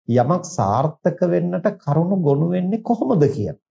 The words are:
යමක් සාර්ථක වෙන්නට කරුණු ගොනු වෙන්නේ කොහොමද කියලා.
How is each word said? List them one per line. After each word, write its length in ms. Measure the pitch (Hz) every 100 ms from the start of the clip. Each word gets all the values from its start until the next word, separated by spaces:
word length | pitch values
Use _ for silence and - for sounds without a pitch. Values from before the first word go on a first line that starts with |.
| -
යමක් 360 | 120 123 180 -
සාර්ථක 800 | - 98 113 160 - 180 - 175
වෙන්නට 460 | 175 175 175 202 202
කරුණු 420 | - 151 175 190
ගොනු 320 | 147 139 165
වෙන්නේ 340 | 180 185 220
කොහොමද 400 | - 226 262 196
කියලා. 380 | 135 - 92 - _